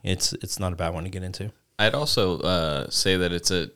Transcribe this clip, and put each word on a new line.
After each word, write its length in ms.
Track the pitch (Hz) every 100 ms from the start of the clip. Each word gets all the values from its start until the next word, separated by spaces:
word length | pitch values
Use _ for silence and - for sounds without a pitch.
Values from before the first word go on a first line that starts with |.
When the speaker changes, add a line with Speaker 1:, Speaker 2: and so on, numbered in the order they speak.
Speaker 1:
It's, 300 | 98 92 -
it's 260 | - 101 -
not 120 | 92
a 40 | 87
bad 160 | 85
one 100 | 85
to 60 | 90
get 140 | 92
into. 280 | 92 - 104 - _ -
Speaker 2:
I'd 160 | 107
also, 440 | 139 147 120 95 76
uh, 500 | 78 90 80 71 -
say 260 | - 95 92
that 140 | 87
it's 180 | 87 -
a 200 | 90 -